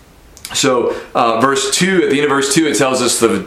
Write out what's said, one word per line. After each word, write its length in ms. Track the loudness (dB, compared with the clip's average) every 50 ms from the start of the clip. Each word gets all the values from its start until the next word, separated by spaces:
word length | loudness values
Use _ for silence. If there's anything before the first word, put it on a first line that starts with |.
| -20 -20 -20 -20 -20 -20 -20 -20 -16 -10 -6
So, 400 | -2 0 0 2 2 0 -2 -4 -6 -10 -6 -2
uh, 240 | -2 0 0 0 0
verse 320 | 0 0 0 0 -2 -2
two, 340 | -2 0 0 2 2 2 2
at 40 | 2
the 80 | 2
end 80 | 0 0
of 60 | 0
verse 240 | 0 0 0 0 0
two, 120 | 0 0
it 120 | 0 0 0
tells 240 | 0 0 0 0 0
us 160 | 0 0 2
the 260 | 2 2 2 0 -4